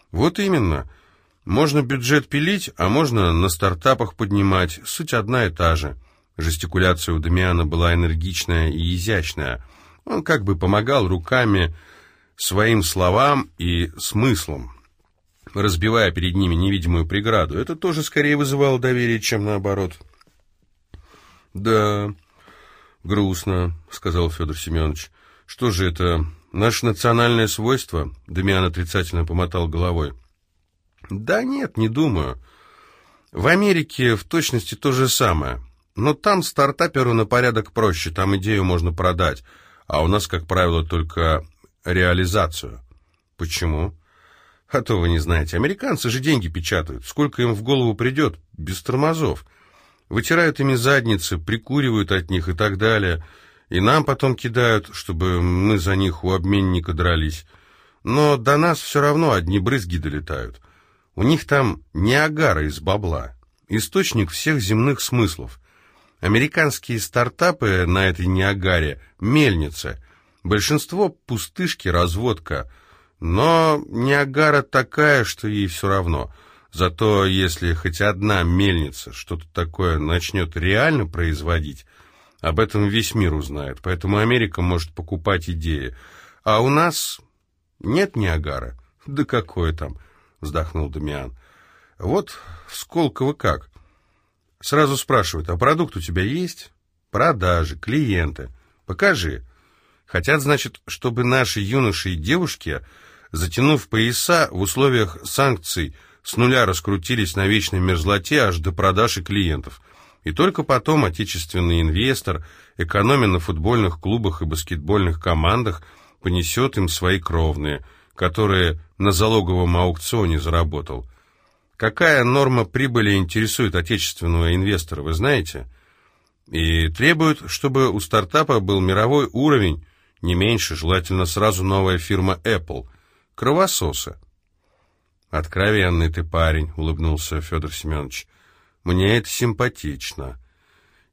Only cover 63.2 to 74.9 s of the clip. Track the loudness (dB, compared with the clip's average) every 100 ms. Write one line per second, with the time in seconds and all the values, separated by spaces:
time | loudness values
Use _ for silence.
63.2 | -8 -16 _ _ _ -4 -2 0 0 0
64.2 | -2 -2 -2 0 0 2 2 0 -2 0
65.2 | 0 -2 -12 -16 _ _ _ _ _ _
66.2 | 0 2 2 0 0 0 -6 -6 -2 -2
67.2 | -2 2 0 2 2 2 2 2 2 0
68.2 | 0 2 2 0 2 2 0 -4 -14 _
69.2 | 0 4 4 2 -2 -6 -10 -10 -16 _
70.2 | _ _ -2 0 2 0 -2 -2 -2 -2
71.2 | -8 -6 -6 -4 -4 -2 -2 2 2 0
72.2 | -2 -2 -4 -8 -8 -16 _ -20 _ _
73.2 | 0 2 4 4 4 2 -2 -4 0 2
74.2 | 2 2 4 4 2 0 0